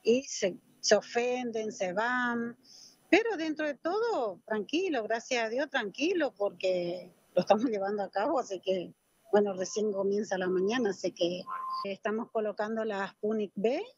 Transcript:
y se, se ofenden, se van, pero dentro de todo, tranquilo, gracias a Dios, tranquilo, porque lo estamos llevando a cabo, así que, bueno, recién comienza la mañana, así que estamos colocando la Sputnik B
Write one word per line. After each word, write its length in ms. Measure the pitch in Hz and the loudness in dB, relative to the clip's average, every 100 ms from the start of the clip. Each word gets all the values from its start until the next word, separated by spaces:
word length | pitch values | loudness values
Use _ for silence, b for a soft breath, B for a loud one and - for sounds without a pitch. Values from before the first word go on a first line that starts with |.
y 200 | - 247 | 6 4
se, 340 | 269 - 196 - _ _ | 2 -2 -2 -2 _ _
se 160 | - 208 | 4 4
ofenden, 760 | - 240 240 247 247 220 220 | 4 -2 0 -2 -2 -4 -6
se 200 | 202 185 | -4 -2
van, 600 | 180 233 254 247 233 233 233 B B B B _ | 0 0 0 0 0 -4 -8 B B B B _
pero 260 | 359 466 381 | 4 4 -2
dentro 280 | 320 302 311 | -2 -2 -4
de 100 | 269 | -2
todo, 640 | 320 392 466 381 233 175 - | -2 0 0 0 -2 -6 -4
tranquilo, 560 | 214 190 302 381 277 | -4 -2 -2 0 -2
gracias 420 | 208 226 - 247 226 | 0 -4 0 -2 0
a 40 | |
Dios, 200 | 240 294 | -2 -2
tranquilo, 640 | 269 214 - 302 381 285 - | -2 -4 -2 0 2 0 0
porque 720 | 202 180 185 180 175 180 - - _ | -4 0 0 0 0 -4 -10 -20 _
lo 80 | - | 0
estamos 240 | 180 202 254 | 4 4 4
llevando 380 | 214 196 208 | 0 -2 -2
a 80 | 190 | -2
cabo, 280 | 196 220 269 | 0 2 0
así 200 | 208 190 | -2 -6
que, 340 | - 185 175 - _ _ _ | -2 -2 -2 -12 _ _ _
bueno, 220 | 202 208 | 4 4
recién 380 | 180 185 220 214 | 0 -4 0 0
comienza 460 | 190 196 202 214 185 | 0 0 0 0 -2
la 100 | 180 | 0
mañana, 440 | 185 190 247 220 | 2 2 2 0
así 200 | 190 185 | 0 -4
que 300 | - 170 180 - - - - 196 | 0 -2 -2 -8 -8 -6 -6 -6
estamos 440 | 196 214 220 233 | -4 -2 -2 -2
colocando 540 | 226 214 202 214 220 220 | -2 -2 -2 -4 -2 -2
la 220 | 196 196 | -2 -4
Sputnik 460 | - 208 220 202 - | -4 -2 0 -2 0
B 260 | 202 285 480 | 0 0 -4